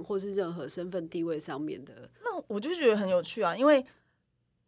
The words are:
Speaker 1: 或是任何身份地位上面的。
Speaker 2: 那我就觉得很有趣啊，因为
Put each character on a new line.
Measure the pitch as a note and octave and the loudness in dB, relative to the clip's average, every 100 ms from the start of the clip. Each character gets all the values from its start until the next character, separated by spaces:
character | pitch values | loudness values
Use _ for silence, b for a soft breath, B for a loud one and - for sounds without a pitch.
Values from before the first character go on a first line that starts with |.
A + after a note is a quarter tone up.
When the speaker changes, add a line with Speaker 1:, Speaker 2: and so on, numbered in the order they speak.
Speaker 1:
或 | E3+ G3 | -4 -4
是 | G3+ | -2
任 | G3 E3+ | -2 -2
何 | E3+ C#3+ | -4 -8
身 | - F3 | -8 -6
份 | F3+ E3 | -6 -4
地 | F3 | -4
位 | E3 D3+ | -2 -4
上 | D#3 C#3+ | -6 -6
面 | D3+ - - | -6 -8 -12
的。 | A2+ - _ | -18 -20 _
Speaker 2:
那 | A#4 F4+ - | -6 -6 -6
我 | G#3 | -4
就 | C4+ | -4
觉 | F4 C4 | 2 4
得 | G#3 | 4
很 | F#3+ | 4
有 | F3+ | 2
趣 | E3+ A#3 | 0 0
啊， | F3+ G3 | 0 4
因 | C#4+ | 6
为 | C#4 C4 b b b _ _ _ _ | 6 4 b b b _ _ _ _